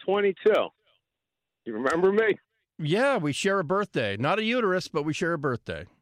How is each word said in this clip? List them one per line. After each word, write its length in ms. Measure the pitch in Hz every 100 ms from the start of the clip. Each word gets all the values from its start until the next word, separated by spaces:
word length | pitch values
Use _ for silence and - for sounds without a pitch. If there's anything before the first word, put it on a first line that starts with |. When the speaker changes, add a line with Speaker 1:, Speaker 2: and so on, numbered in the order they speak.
Speaker 1:
twenty-two. 600 | - 202 202 180 214 175 87 - _ _ _ _ _ _ _ _ 117
You 60 |
remember 380 | 107 131 165 190
me? 260 | 208 220 - _ _ _ -
Speaker 2:
Yeah, 360 | 151 202 277 247
we 140 | 147
share 280 | 131 196 196
a 40 |
birthday. 520 | 147 190 202 147 107 101
Not 240 | 143 202
a 40 |
uterus, 440 | 220 254 208 180 -
but 160 | 156
we 80 | 151
share 220 | 147 170
a 40 | 170
birthday. 460 | 139 120 - 78 98 _